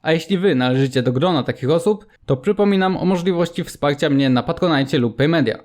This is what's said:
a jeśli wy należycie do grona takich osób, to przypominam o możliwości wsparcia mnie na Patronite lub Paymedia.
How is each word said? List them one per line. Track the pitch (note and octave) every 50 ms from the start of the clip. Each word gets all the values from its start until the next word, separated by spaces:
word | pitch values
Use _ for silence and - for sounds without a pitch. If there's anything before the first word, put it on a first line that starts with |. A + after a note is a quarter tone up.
a | - D#3
jeśli | D#3+ E3 E3 - G3
wy | F3 F#3 G3+ D3+
należycie | B2+ B2+ B2+ B2+ C3+ C#3 C3 B2+ C3 A#2
do | C3
grona | A#2+ C3 D#3 F#3 F3 C#3 A#2
takich | - B2+ - - B2
osób, | D#3+ E3 E3 G#3 G#3+ G3+ - _ _ _ _
to | - C3+
przypominam | C3+ - G3+ G#3 G3+ G#3 G3+ G3+ F#3+ F#3 F#3+ F3+
o | - -
możliwości | F3+ F#3+ F3 E3+ F#3+ F3+ E3+ F3 E3 - - E3
wsparcia | - - - - D3 C#3+ C#3+ E3 D3+
mnie | C#3 C#3 C#3 C3+
na | B2+ B2 A#2
Patronite | - A#2+ - - F3 D#3 C#3 C#3 C3+ -
lub | C#3 A#2+ A#2 G#2+
Paymedia. | - C3 D#3 E3+ E3 C3+ A2+ - -